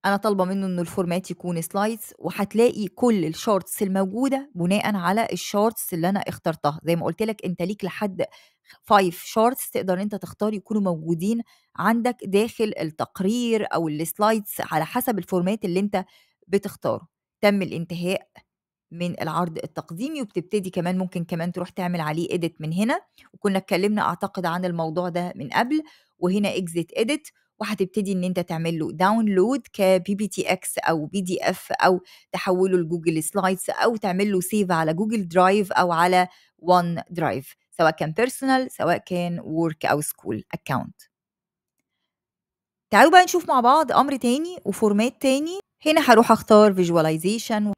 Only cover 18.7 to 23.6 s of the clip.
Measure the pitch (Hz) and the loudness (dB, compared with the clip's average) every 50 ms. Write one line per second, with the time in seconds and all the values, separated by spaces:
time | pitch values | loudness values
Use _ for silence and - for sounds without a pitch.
18.7 | _ _ _ _ 160 170 175 175 170 - - 160 156 160 180 170 160 - - - | _ _ _ _ -10 -6 -6 -6 -6 -6 -6 -4 -2 -4 -4 -4 -6 -10 -12 -10
19.7 | _ 165 - - 165 170 240 294 320 285 254 - _ 180 156 - - 208 185 185 | _ -12 -12 -12 -10 -8 -8 -8 -6 -8 -8 -6 _ -8 -6 -2 -4 -4 -4 -4
20.7 | - 190 165 180 185 185 185 180 - 180 165 - 185 165 165 180 175 185 180 - | -4 -4 -2 -2 -2 -2 -4 -4 -6 -8 -6 -6 -6 -6 -4 -6 -6 -6 -10 -8
21.7 | _ - 180 175 180 170 156 151 151 165 175 - - 180 165 165 _ - 156 156 | _ -6 -4 -4 -4 -4 -4 -2 -2 -4 -2 -2 -2 -2 -2 -4 _ -6 -8 -4
22.7 | 165 180 214 233 302 - _ _ _ _ _ _ _ - - 202 190 190 | -2 0 0 0 0 -2 _ _ _ _ _ _ _ -4 -2 0 0 0